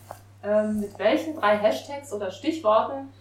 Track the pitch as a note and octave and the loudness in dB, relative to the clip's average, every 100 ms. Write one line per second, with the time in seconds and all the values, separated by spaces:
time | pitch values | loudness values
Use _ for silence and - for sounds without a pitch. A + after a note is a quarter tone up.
0 | - - - - G3+ G#3+ G#3+ G#3+ G3+ - | -18 -20 -20 -10 0 0 0 -2 -4 0
1 | G#3 D#4 D#4+ D4+ G#3 G#3 G#3 C4+ - C#4+ | 2 2 0 0 2 4 2 0 -6 -12
2 | - G3+ - - D4+ E4 G#3+ G#3+ - C#4 | -8 -6 -6 -4 -4 0 4 4 2 -4
3 | C#4 - | -12 -18